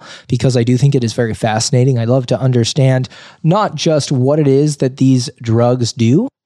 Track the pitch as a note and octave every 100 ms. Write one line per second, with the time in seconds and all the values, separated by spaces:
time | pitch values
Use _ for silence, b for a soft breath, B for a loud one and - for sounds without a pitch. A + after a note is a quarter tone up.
0 | B B B B2 C#3 A#2+ A#2 B2+ C#3 C3+
1 | A#2 A#2 A#2 G#2+ A2+ A2 - B2+ C3 B2
2 | A2+ C3+ B2 B2 C3 B2 A2 - C3+ C3
3 | B2+ B B B D#3+ G3 F#3+ D3 E3+ D3+
4 | - C3+ B2+ D#3 C#3+ C3+ D3+ C#3+ C3+ C3+
5 | C3 B2+ A#2+ - A2+ A2+ A#2+ B2+ A#2 -
6 | A#2 D3+ C4+ _